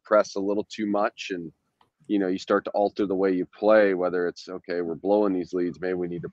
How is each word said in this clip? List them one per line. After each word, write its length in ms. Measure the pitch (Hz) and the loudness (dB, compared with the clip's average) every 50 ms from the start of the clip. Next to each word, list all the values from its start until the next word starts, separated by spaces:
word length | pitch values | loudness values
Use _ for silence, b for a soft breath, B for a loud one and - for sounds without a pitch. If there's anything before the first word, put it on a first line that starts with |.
| - | -2
press 320 | - 107 104 95 - - | 2 2 2 2 2 -2
a 40 | 101 | -6
little 280 | 98 101 101 104 98 - | -4 -2 -2 -4 -4 -8
too 160 | - 107 107 | -8 -6 -4
much, 460 | 104 104 101 107 120 - - - - | -2 0 0 0 -2 -4 -6 -10 -8
and, 200 | 95 87 82 78 - _ _ _ _ _ _ _ _ _ _ | -8 -8 -10 -12 -16 _ _ _ _ _ _ _ _ _ _
you 120 | - 107 98 | -2 0 0
know, 100 | 95 92 | 0 0
you 100 | 92 95 | -2 -4
start 260 | - - 104 98 - | 0 0 0 0 0
to 60 | - | -2
alter 360 | - 101 101 98 - - 104 | -2 -2 -2 -2 0 -2 -2
the 80 | 90 95 | -2 0
way 180 | 92 98 95 | 0 2 2
you 140 | 92 90 87 | 2 0 -2
play, 480 | - - - 104 107 110 107 104 98 95 | -6 -4 0 4 6 6 8 6 4 2
whether 320 | 90 90 90 90 90 87 87 | 0 -2 -2 -2 -2 -2 -2
it's, 200 | - - - 90 | -4 -8 -12 -12
"Okay, 320 | 92 90 - 92 87 87 | -14 -12 -8 -6 -4 -4
we're 140 | 87 82 82 | -4 -4 -6
blowing 380 | - - 98 104 107 104 98 | -4 0 2 2 4 4 2
these 200 | 92 90 85 - | 0 -2 -4 -4
leads, 280 | 92 90 90 87 73 76 | -4 -2 -2 -4 -4 -6
maybe 140 | 92 92 92 | -4 -4 -4
we 140 | 90 90 87 | -4 -4 -6
need 140 | 87 85 | -6 -8
to 60 | 85 87 | -10 -6